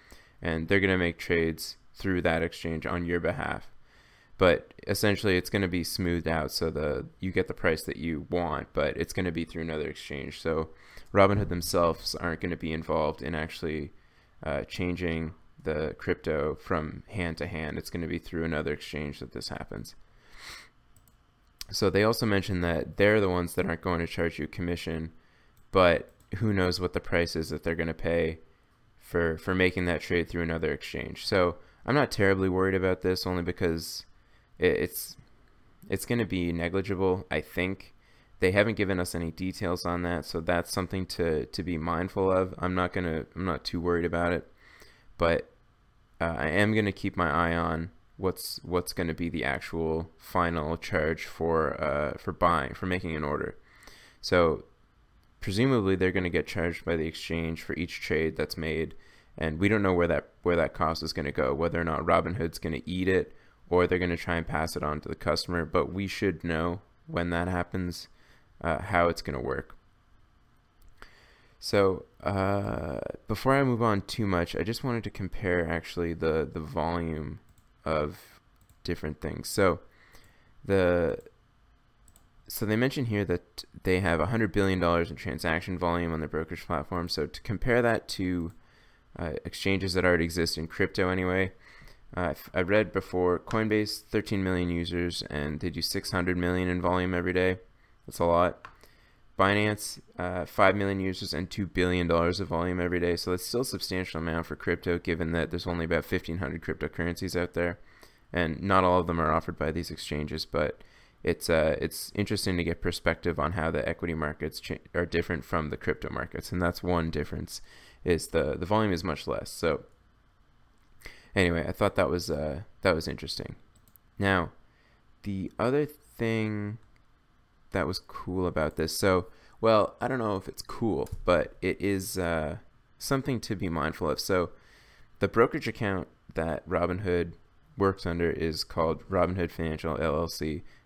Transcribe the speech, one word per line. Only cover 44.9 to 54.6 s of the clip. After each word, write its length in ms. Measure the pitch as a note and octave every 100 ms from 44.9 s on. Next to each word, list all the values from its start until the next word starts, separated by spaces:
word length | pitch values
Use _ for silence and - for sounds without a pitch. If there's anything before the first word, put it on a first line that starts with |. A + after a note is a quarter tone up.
| - - -
but, 320 | E2+ E2 - _ _ _ _ _ _ -
uh, 140 | E2+ D#2+
I 120 | D2+
am 260 | F2 G#2 A2
gonna 160 | G#2
keep 260 | - G2 F2+
my 120 | E2+
eye 260 | D#2 E2+ E2+
on 340 | E2 D#2+ E2 - _ -
what's, 440 | F#2+ - - -
what's 300 | - F2 F2+
gonna 200 | - E2+
be 140 | E2 E2+
the 160 | E2
actual 640 | B1+ C2 - E2 D#2+ D#2+ E2+ -
final 600 | - F#2 E2+ E2+ D2+ E2
charge 480 | - F#2 D#2 D#2+ -
for, 480 | - E2 D#2+ D#2 -
uh, 340 | D2 D2 D2 -
for 140 | -
buying, 420 | D#2+ F2 E2 C2
for 120 | - F#2
making 280 | F#2 F2+
an 120 | D#2 D2
order. 320 | D2 - - - - - - - -
So 420 | - F2+ E2 D2